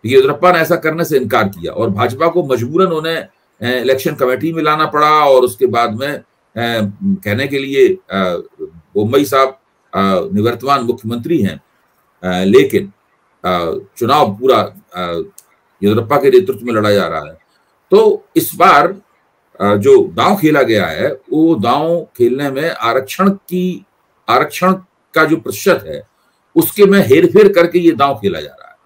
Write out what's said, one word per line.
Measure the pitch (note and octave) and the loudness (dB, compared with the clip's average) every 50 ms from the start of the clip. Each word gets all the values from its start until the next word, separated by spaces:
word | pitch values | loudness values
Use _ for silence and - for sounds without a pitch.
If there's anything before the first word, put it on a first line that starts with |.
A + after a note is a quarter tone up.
| - A2 | -4 4
येदुरप्पा | G#2 G2 - C3+ C#3+ C#3 E3 F3+ F3+ | 4 4 4 4 0 2 2 2 2
ने | E3 | 2
ऐसा | D#3 D#3 F3 | 0 0 -2
करने | - - D#3 D3+ E3 E3+ | -2 -2 -4 -4 -4 -4
से | - D#3+ | -2 0
इनकार | C3+ A#2+ G2+ - A#2 G#2+ G2 | -2 -2 0 -2 0 -2 -2
किया | G2 F2 E2+ D#2+ - | -6 -8 -12 -10 -6
और | F2 - - | -4 -4 -4
भाजपा | G2 G2+ A#2+ B2 A2 - E3 E3+ | -2 -2 -4 -4 -2 -2 -2 0
को | E3 F3+ D#3+ | 0 -2 -2
मजबूरन | C#3 C3 A#2 A#2 B2 D3+ F3 F#3+ F3+ E3 | -2 -4 -4 -4 -4 0 0 0 0 -2
उन्हें, | D#3 D#3 D#3+ E3 D#3+ - - _ _ _ _ _ _ - | -4 -4 -4 -6 -6 -8 -12 _ _ _ _ _ _ -6
अ, | A#2+ B2+ B2+ | -4 -4 -2
इलेक्शन | A#2+ B2+ C3+ C3 - E3 D3+ | 0 0 -2 0 -2 -6 -4
कमेटी | - C3 B2 B2+ C3 C#3+ E3 E3 | -2 -2 -2 -2 -2 -4 -6 -4
में | E3 D3+ | -2 -2
लाना | D3+ D3+ D#3 D#3 | -2 0 0 -2
पड़ा | D3+ D3+ D3 D3+ D3+ | -2 0 0 2 2
और | D#3 D3+ D3 C#3+ C3+ B2+ B2 | 2 2 4 4 4 4 4
उसके | B2 A2+ - C3 | 2 0 -2 -2
बाद | A#2+ A2 A#2 A#2 A#2 G#2+ | -2 0 0 -2 -2 -4
में, | A2+ C3+ C#3+ | -6 -6 -8
अ, | D3 C#3+ - _ _ _ _ _ _ A2 A#2 A#2 A#2 A2+ G#2 G2 G2+ - G2 | -8 -10 -12 _ _ _ _ _ _ -6 -4 -4 -2 -2 -4 -4 -6 -6 -2
कहने | G2 G2 F#2+ - G#2 G#2 A2 C#3 C#3 | -2 -2 -2 -2 -4 -4 -4 -4 -4
के | C#3 C#3 | -4 -6
लिए, | C3+ C#3 C#3 C3+ C3 A2 | -6 -2 2 4 4 4
अ, | F#2+ - _ _ F#2 G2 F#2+ F2+ F2 E2+ - - _ _ - - - E2 _ _ _ | 2 -2 _ _ -4 -4 -2 -2 -4 -6 -8 -12 _ _ -16 -16 -16 -20 _ _ _
बोम्मई | G2+ G#2+ A2 B2+ C#3+ D3 | -4 -2 2 2 0 0
साहब, | - C#3 C3+ C3+ C#3 - _ _ _ _ _ _ _ - | 2 2 0 0 0 -2 _ _ _ _ _ _ _ -4
अ, | F#2 G2 G2 F#2+ F#2 - - F#2 | -2 0 0 0 -2 -2 -2 -4
निवर्तमान | G#2 G#2 A#2+ - - B2 C3+ C#3 C3+ | -2 -2 -2 -2 -4 -2 -2 -2 -2
मुख्यमंत्री | A#2+ A#2 A#2 - - A2 A#2 A#2+ A#2 D#3 F3 D#3 G#2 | 0 -4 -6 -6 -6 -10 -8 -8 -4 -2 -2 0 0
हैं, | F#2 D#2+ C#2+ _ _ _ _ _ _ _ _ _ _ _ _ - | -2 -4 -8 _ _ _ _ _ _ _ _ _ _ _ _ -6
अ, | F#2 F2+ F2+ F#2 | -6 -4 -2 0
लेकिन, | G2 G2+ C3 F3 G3+ - G2+ - G2 _ _ _ _ _ _ _ _ _ _ - | 4 4 4 4 4 0 -4 -4 -6 _ _ _ _ _ _ _ _ _ _ -6
अ, | F2+ F2+ F2 E2+ E2 - - - _ _ | -4 -4 -4 -4 -6 -8 -10 -12 _ _
चुनाव | - B2 A#2 C#3 D3+ C#3+ G#2 G2 G#2 | -6 -2 0 2 2 2 0 -2 -4
पूरा, | B2 C3 B2 A2 G2+ - - - _ _ - | 0 2 2 2 0 -4 -8 -18 _ _ -10
अ, | F2+ F2+ F2 E2+ E2+ D#2+ - _ - _ _ _ _ _ _ _ _ F#2+ | -10 -8 -6 -6 -8 -8 -10 _ -20 _ _ _ _ _ _ _ _ -2
येदुरप्पा | G2+ G#2+ A2+ A2 G#2 D3 | 0 0 0 -2 -2 -2
के | C#3 C#3 C#3 | 0 2 4
नेतृत्व | B2+ B2 B2 - B2 - A2+ | 4 4 2 2 -8 -8 -6
में | A#2+ A2+ | -4 -4
लड़ा | G#2+ G#2+ G#2 G#2 | -2 0 0 0
जा | G2+ F2 | 0 0
रहा | E2 E2 D#2 | -2 -6 -8
है। | D2 D2 - _ _ _ _ _ _ _ _ _ _ _ | -10 -12 -18 _ _ _ _ _ _ _ _ _ _ _
तो | F#3+ G#3 A3 G#3+ F#3+ - - _ _ | 4 4 4 4 2 0 -6 _ _
इस | E3 D#3 - - | -2 -2 -2 -2
बार, | - E3 F#3+ D#3 C#3+ D3 F3 - - _ _ _ _ _ _ _ _ _ _ _ - | 2 4 4 4 4 2 0 -4 -6 _ _ _ _ _ _ _ _ _ _ _ -4
अ, | F#2+ G2+ G#2 | -2 0 0
जो | G2+ G2+ C3+ C3+ A#2+ - | 2 4 4 6 6 4
दांव | - E2+ F#2 B2 F3+ G#3 | 2 -2 -2 0 0 0
खेला | G3 - D#3 D3+ C#3+ C3 | 2 2 2 2 2 2
गया | A2+ A2 G#2 F2+ | 2 0 -2 -2
है, | E2 D#2 D#2 - A#2+ - | -4 -4 -4 -4 -4 -6
वो | - _ - - D3+ D#3+ E3 E3 | -8 _ -6 -2 0 2 2 2
दांव | A2+ G2+ A#2 B2+ C#3+ D#3 E3 E3+ E3+ D#3 _ _ | 0 0 -2 0 0 0 -2 -2 -4 -4 _ _
खेलने | - A#2+ A#2+ B2 C3+ D3 C#3 | 0 0 0 0 -2 -4 -6
में | C3 C3 D3+ E3 | -4 -4 -4 -6
आरक्षण | - - A2+ A#2 A#2 C3 C3 - - - F#3+ G3 | -6 -4 -4 -2 -2 -2 -4 -6 -4 0 0 0
की, | G3 G3 _ - F3+ F3+ F3+ F#3 F3 - - _ _ _ _ _ _ _ _ - | 0 -2 _ -8 -6 -4 -4 -4 -6 -8 -14 _ _ _ _ _ _ _ _ -2
आरक्षण | A#2 B2+ D3 D3+ - - F3+ F#3 F#3+ F#3+ - _ _ _ _ _ _ | 0 0 0 -2 -4 -2 0 0 0 -2 -4 _ _ _ _ _ _
का | D#3+ D#3 | 0 0
जो | D3+ D#3+ | 0 0
प्रतिशत | D#3 - C#3+ A#2 - - G3 E3+ - - | -4 -4 -10 -12 -4 0 0 0 0 -2
है, | D#2 D2+ C#2+ - _ _ _ _ _ _ _ _ _ _ | -10 -14 -14 -14 _ _ _ _ _ _ _ _ _ _
उसके | E3+ D#3+ - - G#3+ G3+ | 0 0 0 4 4 4
में | F#3+ G3 G3+ E3+ | 6 6 4 4
हेरफेर | - C3 D#3+ F3+ E3+ - G3+ G#3+ G3 - | 4 6 6 6 6 6 6 6 6 6
करके | E3+ F3 E3+ E3+ F3 | 4 2 2 0 2
ये | F3 E3+ D3+ | 2 2 2
दांव | - C#3 C#3 C3+ | 2 0 0 0
खेला | G#2+ G2 G2 E2+ D#2 | -2 -4 -6 -4 -6
जा | D2 C#2+ | -10 -14
रहा | - - - - | -18 -20 -20 -20
है। | - _ _ | -20 _ _